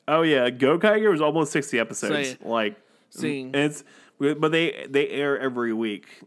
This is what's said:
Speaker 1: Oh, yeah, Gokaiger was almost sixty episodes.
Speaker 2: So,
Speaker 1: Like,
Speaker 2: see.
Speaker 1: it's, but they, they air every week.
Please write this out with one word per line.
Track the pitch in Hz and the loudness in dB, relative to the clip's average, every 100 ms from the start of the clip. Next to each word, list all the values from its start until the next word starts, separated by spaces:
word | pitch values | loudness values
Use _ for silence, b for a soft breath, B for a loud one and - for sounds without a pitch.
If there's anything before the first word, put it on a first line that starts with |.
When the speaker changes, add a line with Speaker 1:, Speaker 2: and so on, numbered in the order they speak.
| - | 0
Speaker 1:
Oh, | 156 | 2
yeah, | 165 139 123 | 4 4 2
Gokaiger | 123 139 170 214 214 214 | 2 2 4 4 4 4
was | 156 | 2
almost | 151 156 151 | 2 0 0
sixty | 160 139 120 | -2 -2 -2
episodes. | 113 104 - 147 135 131 | -2 -4 -4 -2 -4 -8
Speaker 2:
So, | - | -4
Speaker 1:
Like, | 113 107 104 b b b | -2 -2 -4 b b b
Speaker 2:
see. | - 151 139 131 | -8 -6 -6 -4
Speaker 1:
it's, | 139 151 151 - B B B | 0 0 -2 -14 B B B
but | 143 151 156 | -2 0 0
they, | 160 165 - - | 2 0 -4 -4
they | 139 147 | -2 0
air | 123 143 135 | -2 -2 -2
every | 131 123 117 | -2 -4 -2
week. | 110 110 101 - - | -2 -4 -6 -12 -20